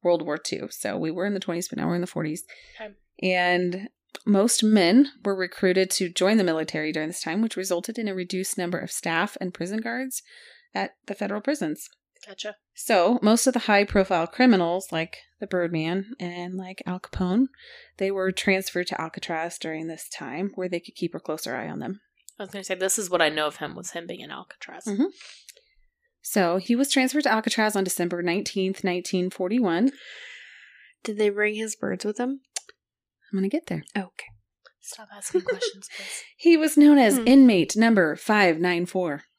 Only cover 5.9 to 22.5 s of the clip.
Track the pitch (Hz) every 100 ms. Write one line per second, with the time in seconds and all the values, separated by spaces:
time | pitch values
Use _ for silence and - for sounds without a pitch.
5.9 | - 180 170 185 220 180 160 156 170 156
6.9 | 156 156 175 - 170 226 - 190 175 185
7.9 | 226 214 190 180 185 190 - 175 180 175
8.9 | - 180 165 196 - 185 - 170 214 226
9.9 | 240 262 - _ - - - _ - 196
10.9 | _ - 196 196 208 208 294 165 151 -
11.9 | _ _ _ - - 214 - _ - -
12.9 | 214 175 247 214 233 - 247 - 202 202
13.9 | 208 190 180 170 - 254 202 170 175 190
14.9 | 165 165 - _ _ 165 185 170 170 160
15.9 | 185 202 240 180 175 175 185 185 190 -
16.9 | 180 - - 180 196 262 _ - - -
17.9 | - 190 196 185 185 - 190 190 - 180
18.9 | - 160 - - 165 170 - 165 160 160
19.9 | 160 - - 143 135 196 190 185 175 -
20.9 | - 170 160 - 156 - 123 113 151 135
21.9 | 196 _ _ - _ 196